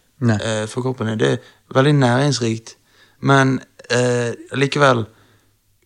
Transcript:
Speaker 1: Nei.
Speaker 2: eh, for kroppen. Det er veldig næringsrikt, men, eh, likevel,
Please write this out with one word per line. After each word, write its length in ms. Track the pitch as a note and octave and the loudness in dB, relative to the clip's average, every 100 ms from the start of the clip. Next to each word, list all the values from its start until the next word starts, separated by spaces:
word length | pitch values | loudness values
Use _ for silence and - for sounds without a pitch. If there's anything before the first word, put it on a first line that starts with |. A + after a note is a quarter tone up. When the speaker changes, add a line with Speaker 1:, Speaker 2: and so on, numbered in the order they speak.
| _ - | _ -4
Speaker 1:
Nei. 160 | A#2+ G#2+ | 0 0
Speaker 2:
eh, 260 | A2+ A2 A2 | -2 -6 -6
for 140 | C3 | -6
kroppen. 360 | B2+ B2 A2 A2 | -6 -6 -6 -2
Det 100 | C3+ | -2
er 60 | B2+ - _ - | -2 -6 _ -4
veldig 200 | C3+ C#3 | 0 4
næringsrikt, 800 | D3 B2 B2 C#3+ A#2+ A#2+ A2+ - - _ _ _ _ | 4 4 2 0 0 -2 -4 -8 -20 _ _ _ _
men, 400 | C3+ C#3 C3+ C3 - - - | 0 2 2 0 -6 -16 -4
eh, 420 | A#2+ B2 A#2+ A#2+ A2 - | 0 0 0 -4 -8 -8
likevel, 520 | B2+ C#3 D3 C#3 B2 G#2+ _ _ _ _ _ _ _ | -4 -2 2 2 2 -2 _ _ _ _ _ _ _